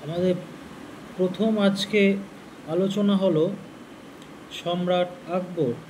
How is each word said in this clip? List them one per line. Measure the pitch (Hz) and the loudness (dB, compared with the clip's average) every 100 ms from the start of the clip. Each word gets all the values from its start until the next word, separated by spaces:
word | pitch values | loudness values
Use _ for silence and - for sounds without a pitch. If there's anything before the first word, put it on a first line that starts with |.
আমাদের | 143 170 185 175 - - - - - - - - | -6 0 2 2 -4 -16 -16 -16 -16 -16 -16 -2
প্রথম | 185 180 220 214 | -2 2 2 4
আজকে | 202 196 - 214 196 196 - - - - - | 4 4 2 4 6 4 -2 -14 -18 -18 -4
আলোচনা | 165 190 196 202 196 | 0 2 2 4 4
হলো | 190 160 170 202 - - - - - - - - - - | 4 4 2 0 -12 -18 -18 -18 -18 -18 -18 -18 -16 -8
সম্রাট | 170 175 180 180 180 - - | -4 -2 2 2 2 -4 -4
আকবর। | 180 180 175 135 117 - | -4 -4 0 0 0 -8